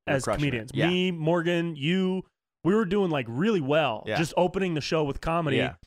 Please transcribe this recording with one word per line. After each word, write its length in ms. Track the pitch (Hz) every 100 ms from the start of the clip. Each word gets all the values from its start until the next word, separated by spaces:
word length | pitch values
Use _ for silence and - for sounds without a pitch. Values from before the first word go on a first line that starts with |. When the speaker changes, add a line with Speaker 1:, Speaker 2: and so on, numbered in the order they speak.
| -
Speaker 1:
We 60 |
were 40 | 139
Speaker 2:
as 80 |
Speaker 1:
crushing 180 | 120 104
it. 40 | 147
Speaker 2:
comedians. 240 | 123 113
Speaker 1:
Yeah. 140 | 135 160
Speaker 2:
Me, 220 | 180 185
Morgan, 640 | 170 156 175 165 170 170 147
you, 480 | 143 185 185 185 - _ _ _
we 100 | 160
were 100 | 214
doing, 260 | 190 202 185
like, 160 | 147 113
really 320 | 120 208 202
well, 420 | 135 151 143 107 -
Speaker 1:
Yeah. 100 | 107
Speaker 2:
just 160 | 165 -
opening 380 | 180 185 185
the 60 | 156
show 240 | - 160
with 160 | 147 139
comedy, 380 | 160 170 156 131
Speaker 1:
Yeah. 160 | - -